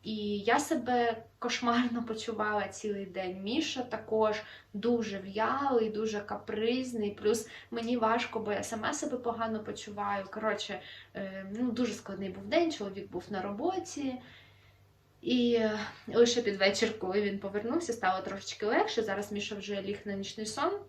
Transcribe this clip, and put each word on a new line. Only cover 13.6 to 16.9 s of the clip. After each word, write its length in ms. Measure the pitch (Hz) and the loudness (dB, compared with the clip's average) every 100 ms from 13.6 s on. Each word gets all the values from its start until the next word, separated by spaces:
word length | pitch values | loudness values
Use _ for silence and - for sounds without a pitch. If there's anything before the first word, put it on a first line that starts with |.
| 339 370 339 294 269 247 - - - - - _ _ _ _ _ | 0 -2 -6 -4 -4 -4 -12 -20 -20 -20 -20 _ _ _ _ _
І, 320 | - 247 240 | 0 4 6
е, 260 | 233 220 208 202 - - | 6 4 0 -6 -10 2
лише 340 | 226 240 240 | 8 8 8
під 140 | 208 196 | 2 4
вечір, 440 | 196 202 214 | 4 6 2